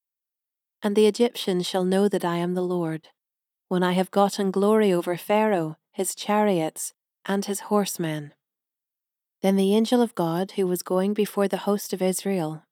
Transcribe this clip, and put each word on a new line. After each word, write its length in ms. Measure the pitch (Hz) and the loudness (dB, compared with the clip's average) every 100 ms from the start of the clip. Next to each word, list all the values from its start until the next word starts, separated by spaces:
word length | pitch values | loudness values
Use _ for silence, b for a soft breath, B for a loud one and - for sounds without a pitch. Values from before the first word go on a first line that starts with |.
| _ _ _ _ _ _ _ _ | _ _ _ _ _ _ _ _
And 140 | 214 202 | -2 4
the 120 | 214 | 4
Egyptians 600 | 202 240 - - 180 175 | 4 0 -2 -2 -2 0
shall 160 | 190 | -2
know 240 | 185 190 202 | 2 2 2
that 160 | 185 | 0
I 140 | 175 170 | -2 -2
am 160 | 175 | -2
the 100 | 180 | -2
Lord, 460 | 180 180 165 160 - _ _ _ _ _ - | -2 -2 -4 -6 -12 _ _ _ _ _ -4
when 160 | 180 | 0
I 100 | 180 | 2
have 180 | 180 185 | 2 2
gotten 400 | 196 202 - 196 | 2 2 2 -2
glory 400 | 190 202 220 208 | 2 4 4 4
over 240 | 175 175 170 | 2 0 -4
Pharaoh, 640 | - 208 214 190 160 156 _ | 0 0 2 0 -2 -8 _
his 220 | - 185 | -6 -6
chariots, 800 | - - 208 208 180 160 - - - _ _ - | -6 -2 2 2 2 -2 -6 -12 -14 _ _ -4
and 200 | 196 202 | -4 -4
his 160 | 196 - | -6 -2
horsemen." 600 | 208 190 - 165 151 147 _ _ _ _ _ _ _ _ _ _ _ | 0 0 -4 -6 -6 -10 _ _ _ _ _ _ _ _ _ _ _
Then 160 | 190 196 | 0 2
the 180 | 190 | 4
angel 280 | 214 226 247 | 2 4 2
of 120 | 233 | 2
God, 380 | - 170 165 190 | 0 -2 -2 -4
who 160 | - 185 | -2 -2
was 160 | 180 | -2
going 300 | - 185 196 | -2 -2 0
before 340 | 208 202 - 196 | -2 -2 0 -2
the 160 | 190 - | -2 -2
host 240 | 202 - | -2 -4
of 80 | 185 | -2
Israel, 640 | 185 185 196 190 156 160 _ | -2 -2 -2 -2 -4 -8 _